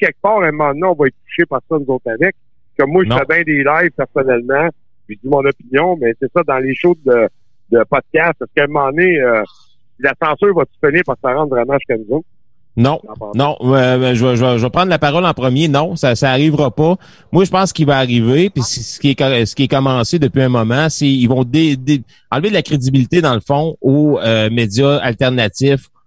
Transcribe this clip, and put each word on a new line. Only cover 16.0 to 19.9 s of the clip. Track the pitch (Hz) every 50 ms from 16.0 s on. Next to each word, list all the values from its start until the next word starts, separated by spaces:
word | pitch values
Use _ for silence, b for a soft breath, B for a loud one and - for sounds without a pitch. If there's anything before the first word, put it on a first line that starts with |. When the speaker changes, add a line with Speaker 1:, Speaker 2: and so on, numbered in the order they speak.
| - 131 120
Speaker 2:
ça | - - 135
arrivera | 127 131 147 156 151 151 147 127
pas. | - - 156 165 180 b b b b b b b
Moi, | - 165 190
je | 180
pense | 185 185 196 180
qu'il | - - 156
va | 139 143 135
arriver, | 131 123 120 120 113 117 127 151 180 202
puis | - 139
c'est | 117 - - 127
ce | 117 - - -
qui | - 143
est | 135
co-, | - 143 135 135 120 117
ce | 101 -
qui | - 139
est | 123
commencé | 151 139 135 135